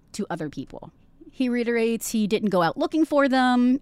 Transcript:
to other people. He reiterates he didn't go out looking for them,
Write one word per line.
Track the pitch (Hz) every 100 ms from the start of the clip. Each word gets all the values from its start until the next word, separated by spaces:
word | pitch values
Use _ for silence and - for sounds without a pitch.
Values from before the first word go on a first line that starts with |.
| _
to | - 196
other | 170 151
people. | 147 - - 160 - _ - 320
He | - 254
reiterates | 240 233 233 226 233 -
he | 220 208
didn't | 220 214
go | 180
out | 165 -
looking | 330 311 320
for | 285 277
them, | 262 254 247 247 254